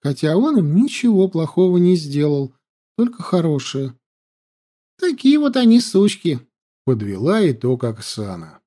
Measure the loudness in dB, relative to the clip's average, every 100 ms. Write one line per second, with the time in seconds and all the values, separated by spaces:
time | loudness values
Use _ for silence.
0 | -6 -2 0 0 2 2 2 2 0 0
1 | 0 2 2 0 -4 0 2 4 4 2
2 | 0 -2 0 -2 -4 _ _ _ _ -4
3 | -4 -4 -4 -2 0 -2 -4 -6 -8 -10
4 | _ _ _ _ _ _ _ _ _ _
5 | -4 0 2 2 2 2 4 4 2 0
6 | 0 0 -4 -6 _ _ _ _ -2 -2
7 | -2 -4 0 2 0 0 -2 -2 -4 -8
8 | -12 -10 -10 -10 -16 -20